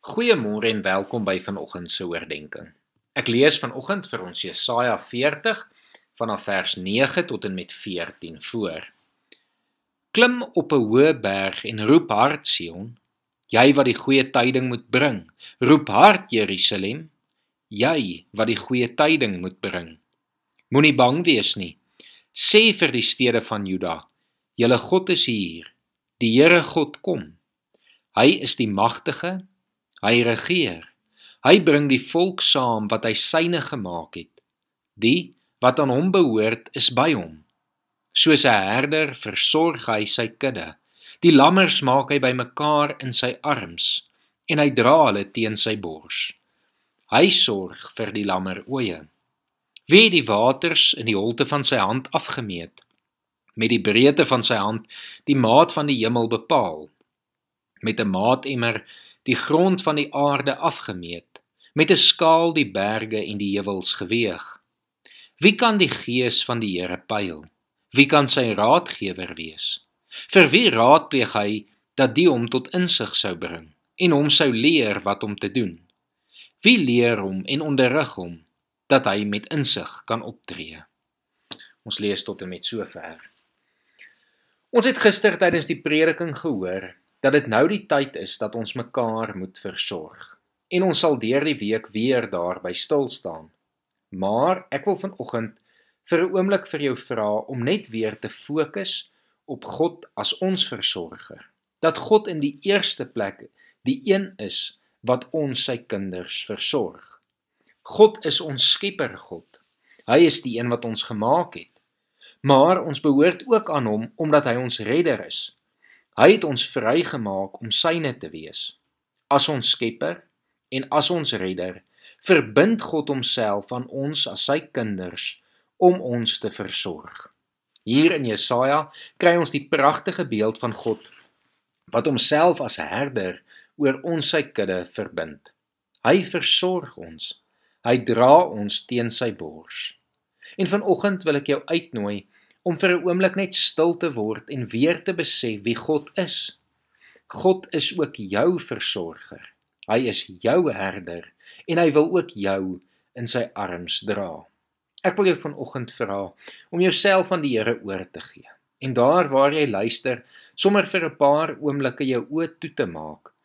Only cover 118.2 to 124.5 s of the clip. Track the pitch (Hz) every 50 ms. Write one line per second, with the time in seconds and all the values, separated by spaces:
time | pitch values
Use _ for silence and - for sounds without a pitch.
118.2 | - 78 80 80 78 78 - - - - - _ _ _ _ _ _ _ _ _
119.2 | _ _ 143 139 - - 151 131 120 - - - 123 113 117 - - 156 175 -
120.2 | _ _ _ _ _ _ _ _ _ _ 131 131 135 - - 151 143 - 180 170
121.2 | 147 - 120 101 92 95 95 87 90 92 90 - _ _ _ _ _ - _ _
122.2 | _ - 185 160 113 107 107 139 165 214 233 214 - - - 156 - - 139 135
123.2 | 120 - - 131 113 104 101 101 101 - 127 123 127 127 - 135 139 143 156 147
124.2 | - - 98 - - -